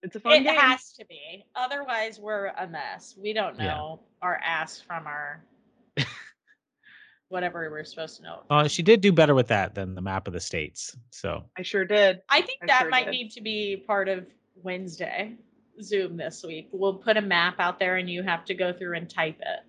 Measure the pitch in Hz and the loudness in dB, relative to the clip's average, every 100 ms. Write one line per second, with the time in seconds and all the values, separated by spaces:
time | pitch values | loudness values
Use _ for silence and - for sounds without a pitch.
0 | 180 214 339 311 277 311 269 262 - - | -12 -8 6 6 6 6 4 4 -4 -20
1 | 226 160 147 185 _ - 254 285 277 226 | -20 -20 -20 -20 _ -6 -4 -4 -4 -4
2 | 220 214 208 214 196 - 180 165 127 92 | -4 -8 -8 -6 -6 -8 -10 -8 -10 -12
3 | - - 202 214 190 - 156 151 151 160 | -16 -10 -6 -2 -4 -4 -4 -4 -8 -12
4 | _ _ 180 175 - 165 165 - - 170 | _ _ -4 -2 -2 -4 -6 -10 -10 -10
5 | 156 147 147 151 _ _ _ _ _ - | -8 -10 -10 -12 _ _ _ _ _ -4
6 | 135 - - _ _ _ _ _ _ - | -4 -6 -20 _ _ _ _ _ _ -20
7 | - _ _ 185 180 170 160 151 151 - | -20 _ _ -2 -2 -4 -8 -8 -12 -10
8 | 160 - 82 85 - 147 151 - 170 226 | -12 -12 -16 -16 2 4 4 2 6 8
9 | 196 165 156 135 117 107 92 - 95 92 | 8 8 8 8 6 2 2 -2 -6 -6
10 | 95 95 95 87 - 87 76 - - - | -4 -4 -4 -8 -6 -6 -6 -8 -16 -16
11 | - - 95 78 - - 185 202 185 208 | -20 -10 -6 -6 -8 -12 -6 -4 2 6
12 | 196 185 - 277 349 523 175 254 254 254 | 6 4 2 2 2 -6 2 4 4 0
13 | 240 254 226 240 220 214 208 196 - 202 | 0 -6 -8 -10 -6 -4 -4 -6 -2 -2
14 | 190 190 180 _ _ _ 180 180 190 160 | 0 -4 -6 _ _ _ -8 -8 -8 -8
15 | 175 - 208 233 _ _ _ - 190 202 | -8 -6 -8 -12 _ _ _ -20 -4 -2
16 | 185 170 156 160 175 160 - 190 196 190 | -2 -6 -10 -10 -12 -14 -12 -2 -2 0
17 | 226 214 202 175 175 180 180 180 185 185 | 0 0 2 2 2 2 -2 0 0 0
18 | 180 175 190 170 - 185 180 180 180 170 | -2 -4 -2 -2 -4 -2 -2 -2 -6 -6
19 | 170 - 160 156 - - | -6 -4 -4 -4 -8 -8